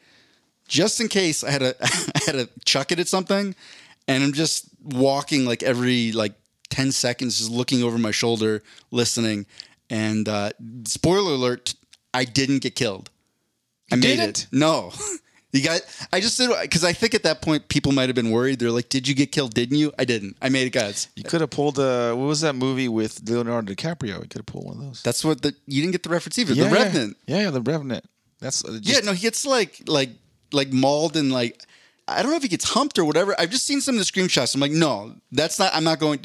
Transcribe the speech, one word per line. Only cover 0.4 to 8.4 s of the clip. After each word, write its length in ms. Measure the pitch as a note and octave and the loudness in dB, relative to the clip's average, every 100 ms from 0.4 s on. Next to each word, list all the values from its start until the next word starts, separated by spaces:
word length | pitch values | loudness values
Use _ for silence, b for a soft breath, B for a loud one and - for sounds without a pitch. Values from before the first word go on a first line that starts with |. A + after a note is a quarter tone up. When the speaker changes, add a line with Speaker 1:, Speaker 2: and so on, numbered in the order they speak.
| b b _ | b b _
Speaker 1:
just 320 | - G3+ - | 0 2 0
in 60 | A3+ | 0
case 360 | G3+ F#3 D3+ | 0 0 0
I 80 | A#2+ | -2
had 100 | C#3 | 0
to, 140 | C3 C3 | 0 0
<laughs> 40 | |
I 380 | A#2+ - - - F3 | -2 -2 -2 -2 0
had 100 | C#3 | -2
to 140 | A#2 - - | -4 -4 -2
chuck 260 | C3+ C#3 | 0 0
it 80 | F3 | -2
at 80 | F3 | 0
something. 480 | F#3+ F3+ G3 G3+ F#3 B B B B - | 0 0 0 -2 -6 B B B B -2
And 160 | C3+ | 2
I'm 100 | C#3 | 2
just 320 | C#3+ D#3+ - - _ | 2 0 -2 -6 _
walking, 600 | - B2+ C3+ C#3 C#3 C#3+ B2+ | -8 2 2 2 0 0 0
like, 160 | A#2 | 0
every, 480 | - A#2+ B2 B2 A2+ | 0 0 2 2 2
like, 220 | A2 G#2 - _ _ - | 0 -2 -4 _ _ -8
ten 220 | - C3+ | -2 0
seconds, 460 | C3 B2 A#2+ B2+ G#2+ | 0 0 -2 -2 -2
just 100 | A2 | -2
looking 300 | A#2 B2 C3 | -2 0 2
over 140 | A#2+ A#2 | 2 0
my 140 | A2 | -2
shoulder, 500 | G#2 A#2+ A#2 | 0 0 0